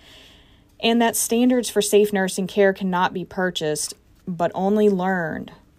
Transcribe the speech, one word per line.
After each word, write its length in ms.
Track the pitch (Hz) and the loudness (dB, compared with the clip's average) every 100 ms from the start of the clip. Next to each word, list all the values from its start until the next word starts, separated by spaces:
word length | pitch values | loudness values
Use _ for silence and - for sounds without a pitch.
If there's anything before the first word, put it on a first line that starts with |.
| - - - - _ _ _ - | -20 -20 -20 -20 _ _ _ -4
and 220 | 226 233 | 0 2
that 140 | 233 226 | 2 0
standards 520 | - 233 247 247 214 | -2 2 2 2 0
for 140 | 208 | -2
safe 300 | - 208 208 | 4 4 4
nursing 340 | 196 185 202 185 | 0 -2 -4 -4
care 260 | 208 196 | 2 2
cannot 400 | 196 190 180 185 | 2 -2 0 -2
be 120 | 185 | -2
purchased, 680 | 170 190 180 175 156 151 - - _ _ - | -8 -4 -4 -2 -4 -4 -6 -12 _ _ -10
but 260 | 170 170 | -4 -2
only 340 | - 190 214 208 | 0 0 4 2
learned. 640 | 185 185 185 156 - - - _ | 2 0 -2 -4 -8 -12 -18 _